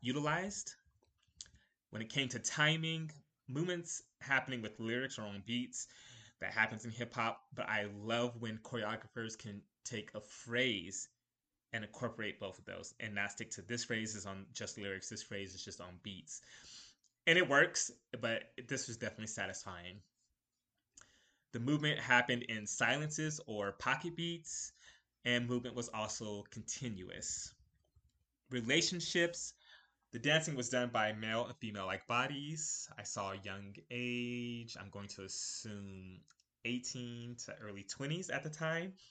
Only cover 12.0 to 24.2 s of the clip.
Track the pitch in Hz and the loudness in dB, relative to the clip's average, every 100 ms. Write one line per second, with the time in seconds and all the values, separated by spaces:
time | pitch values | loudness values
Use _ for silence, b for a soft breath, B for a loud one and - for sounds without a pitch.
12 | 120 110 107 - 98 - 95 92 - - | -4 -2 -4 -4 -6 -8 -10 -10 -10 -8
13 | 110 101 101 - 113 - 95 117 - 113 | -6 -2 -2 -2 -8 -8 -4 -2 0 0
14 | 110 110 98 95 98 - 107 - 101 95 | 0 -4 -6 -8 -8 -6 -6 -4 -4 -4
15 | - 110 - 101 95 92 - - 90 90 | -6 -8 -6 -6 -6 -8 -10 -10 -10 -10
16 | 104 92 - - B B B B B B | -10 -8 -10 -12 B B B B B B
17 | _ _ - 170 175 139 175 - - - | _ _ 8 8 10 10 10 6 0 -4
18 | _ 123 113 113 - - 127 135 - 110 | _ -2 0 0 -2 -10 -4 -2 -2 -4
19 | 107 - 110 - 95 95 - 87 90 101 | -4 -4 -6 -2 -2 -4 -8 -10 -10 -12
20 | - _ _ _ _ _ _ _ _ - | -16 _ _ _ _ _ _ _ _ -20
21 | B B B B B 120 120 151 151 135 | B B B B B -2 2 4 4 2
22 | - 123 123 120 120 110 104 - 117 139 | 8 8 8 4 0 -4 -2 2 4 4
23 | 151 151 156 151 - 104 98 - 127 143 | 2 0 -2 -2 -4 -2 -2 0 2 2
24 | 175 170 | 0 -2